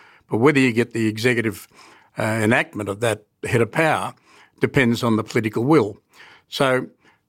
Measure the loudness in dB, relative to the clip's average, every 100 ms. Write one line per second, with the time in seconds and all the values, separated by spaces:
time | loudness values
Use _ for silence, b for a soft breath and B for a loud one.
0 | b b _ 2 2 4 2 2 -2 -2
1 | -2 0 0 0 -2 -6 -14 b b b
2 | b -6 -4 0 2 2 0 -6 -8 -4
3 | -4 -4 _ _ -4 -2 0 0 0 0
4 | -4 -12 b b b _ -2 2 2 2
5 | 0 -2 -2 -4 -4 -2 2 2 2 -4
6 | _ B B B _ -2 0 0 -4 _
7 | b b